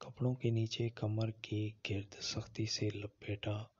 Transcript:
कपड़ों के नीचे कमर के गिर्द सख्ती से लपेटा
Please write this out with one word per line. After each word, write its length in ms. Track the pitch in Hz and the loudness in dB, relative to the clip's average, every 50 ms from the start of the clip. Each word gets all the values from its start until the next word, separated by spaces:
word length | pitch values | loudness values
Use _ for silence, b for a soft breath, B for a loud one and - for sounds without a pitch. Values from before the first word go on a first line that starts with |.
कपड़ों 340 | - - 123 - 123 127 127 | -14 -12 -4 0 2 2 2
के 160 | 127 - 120 | 2 2 4
नीचे 380 | 113 113 113 110 - - 120 117 | 4 4 2 2 2 0 0 0
कमर 420 | 117 - - 107 107 110 113 110 | 0 0 0 0 2 2 2 0
के 380 | 110 - - - 107 107 107 107 | 0 -4 -4 -2 0 0 0 0
गिर्द 460 | 107 - - - 104 98 101 - - - | -4 -6 -4 -2 0 0 -2 -4 -8 -6
सख्ती 480 | - - - 110 107 - - - 110 110 | -6 -2 -2 -2 -4 -4 -2 -2 0 0
से 220 | - - 107 107 | 2 2 2 2
लपेटा 840 | - 101 104 107 - _ - - 104 101 - 107 104 107 110 - - B | 2 0 -4 -8 -8 _ -4 -4 -4 -2 0 -2 -2 -2 -2 -6 -10 B